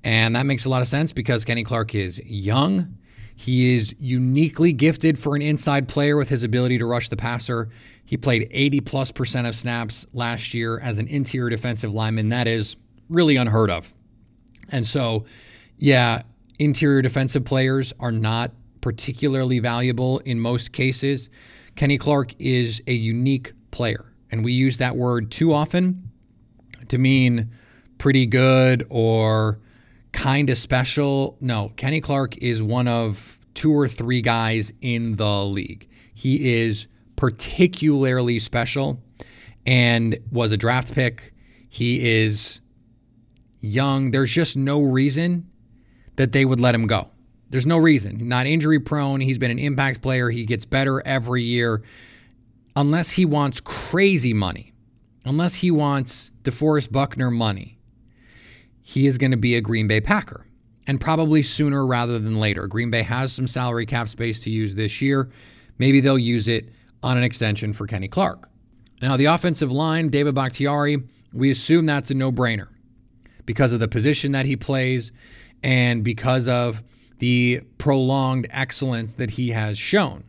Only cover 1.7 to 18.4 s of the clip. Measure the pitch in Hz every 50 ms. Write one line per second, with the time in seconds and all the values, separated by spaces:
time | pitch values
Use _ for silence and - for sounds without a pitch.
1.7 | 120 117 117 110 - 104 98 90 87 107 - - 110 101 95 101 107 131 143 180
2.7 | 196 190 175 - - - _ _ - - - - - - - 127 127 127 127 123
3.7 | 127 120 110 104 - - 139 127 127 123 127 127 131 143 160 156 - - 160 175
4.7 | 156 117 143 160 156 - - 160 151 - - 147 143 143 147 151 147 - - 156
5.7 | 143 139 135 127 - 147 143 147 147 147 139 - 139 120 117 113 107 123 123 123
6.7 | 127 117 117 117 120 120 117 - 117 104 107 117 120 113 - - 123 117 113 110
7.7 | - - - - - _ _ - 131 127 117 135 123 113 - - - 131 139 143
8.7 | 139 143 135 - - 135 131 127 - - 131 123 - 131 120 120 110 113 - 123
9.7 | 120 120 117 107 110 - - _ - 123 120 117 120 117 117 - - 117 117 117
10.7 | 113 120 131 127 110 104 113 117 143 143 135 - - 131 123 120 113 110 117 123
11.7 | 117 110 - 110 101 110 110 110 110 110 107 107 117 123 120 113 113 113 104 -
12.7 | - _ _ _ _ - _ _ 165 170 175 151 143 127 123 113 107 110 110 98
13.7 | 87 82 - - - _ _ _ _ _ _ _ _ _ _ _ _ - - -
14.7 | - 131 113 113 - 147 127 117 113 110 110 - - - - - - - - _
15.7 | _ - 143 143 135 123 120 120 113 117 - - - _ _ _ - - 147 147
16.7 | 139 - 160 143 139 135 131 127 - 139 135 127 - 143 127 - 139 131 131 131
17.7 | 131 135 131 131 - - - 120 113 110 110 107 113 113